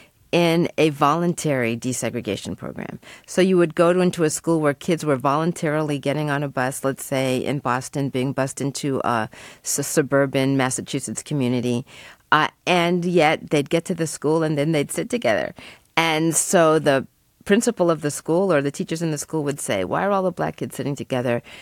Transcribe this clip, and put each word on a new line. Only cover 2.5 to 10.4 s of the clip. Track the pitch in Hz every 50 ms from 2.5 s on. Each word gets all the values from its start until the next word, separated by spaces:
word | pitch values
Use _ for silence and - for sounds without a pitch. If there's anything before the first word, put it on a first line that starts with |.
| 87
program. | - - 69 - - - - - - - - - - -
So | - - 185
you | 180 190 190
would | 175 170 160 -
go | - 170 170 180
to, | 185
into | 180 180 - 175 160
a | 156
school | - - - 165 170 160
where | 151 147 143
kids | - - - 170 - 156
were | 151 139
voluntarily | 123 - 139 139 156 160 175 170 - 175 151 147 156 156 147 147 135
getting | - 143 139 151 151 147
on | 143 143 147
a | 139
bus, | - 135 127 131 139 - -
let's | 135 131 - -
say | - 143 131 135 131 131 123
in | - - 139 143
Boston, | - 127 120 131 123 - - 147 139 131
being | - 127 127 139 135
bused | 139 131 135 - -
into | - 143 - - - 143 135 - -
a | - 120 113 110 - - - - - - - -
su-, | - - - 139
suburban | - - 160 143 123 143 139 139 135 139 135